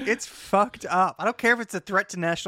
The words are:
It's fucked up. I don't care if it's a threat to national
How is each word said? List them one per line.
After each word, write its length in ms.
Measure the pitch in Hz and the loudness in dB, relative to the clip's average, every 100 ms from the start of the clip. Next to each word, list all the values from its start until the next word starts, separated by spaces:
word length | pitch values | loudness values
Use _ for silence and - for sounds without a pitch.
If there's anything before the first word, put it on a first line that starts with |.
| - | -4
It's 180 | 247 - | -4 -6
fucked 600 | - - 196 233 - 151 | -18 0 2 2 -2 -2
up. 300 | 180 185 - | 2 2 0
I 60 | 196 | -4
don't 120 | - | 0
care 160 | 233 | 2
if 60 | 240 | 2
it's 140 | 220 185 | 0 -10
a 40 | |
threat 260 | - 190 202 | -4 -2 -2
to 100 | 180 | -2
national 260 | 170 170 | -2 -2